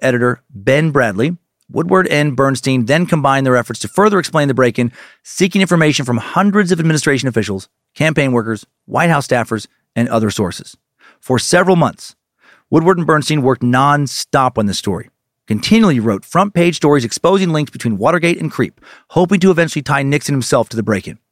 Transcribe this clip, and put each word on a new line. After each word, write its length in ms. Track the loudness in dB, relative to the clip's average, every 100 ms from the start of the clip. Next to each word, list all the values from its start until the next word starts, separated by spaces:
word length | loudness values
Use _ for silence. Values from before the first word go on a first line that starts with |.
editor 400 | -2 0 0 -2 _
Ben 400 | -14 -4 0 0
Bradley, 480 | 2 0 0 -2 -4 _ _ _
Woodward 360 | -6 0 0 2
and 280 | 0 0 0
Bernstein 480 | 0 0 -2 -2
then 220 | 0 0 0
combined 400 | 0 2 2 2
their 100 | 0
efforts 240 | 0 -6
to 80 | -6
further 300 | 0 2 2
explain 280 | -2 -2 0
the 60 |
break-in, 400 | 2 0 0 -4 -6 -20 _
seeking 400 | -12 -2 0 0
information 420 | 2 2 2 0
from 140 | -2 -4
hundreds 520 | -2 0 2 2 2
of 80 | 0
administration 500 | 0 0 0 0 -2
officials, 420 | -2 -2 -4 -10 _ _
campaign 380 | -4 -2 0 0
workers, 340 | 0 -2 -6 -10 _
White 240 | -6 -2 2
House 180 | 0 0
staffers, 420 | -2 -2 -6 -8 _ _ -4
and 100 | -2
other 200 | 0 0
sources. 460 | -2 -4 -6 -16 -20 _ _ _ _
For 200 | -2 -2
several 380 | 2 2 4 2
months, 380 | 2 -4 -18 -20 _ _ _ _ -2
Woodward 300 | 0 2 2
and 80 | 2
Bernstein 340 | 0 0 0
worked 220 | 0 0
nonstop 960 | 2 2 2 2 -2 -6 -4 0 0 0
on 80 | -2
this 100 | -2
story, 320 | -4 -6 -8 _ _ _ -6
continually 520 | -4 2 4 4 2
wrote 280 | 0 -2 -2
front-page 500 | -2 0 2 0 2
stories 300 | 2 2 0
exposing 480 | -2 0 2 0
links 160 | -2 -4
between 260 | -6 -6 -2
Watergate 420 | 0 0 0 -2
and 140 | -4
Creep, 260 | -4 -4 -6 -20 -20 _
hoping 300 | 0 2 2
to 100 | 4
eventually 320 | 2 0 -2
tie 200 | -4 -2
Nixon 320 | 0 -2 -2
himself 340 | -4 0 0 0
to 60 | -4
the 60 |
break-in. 360 | -2 -4 -4 -14 _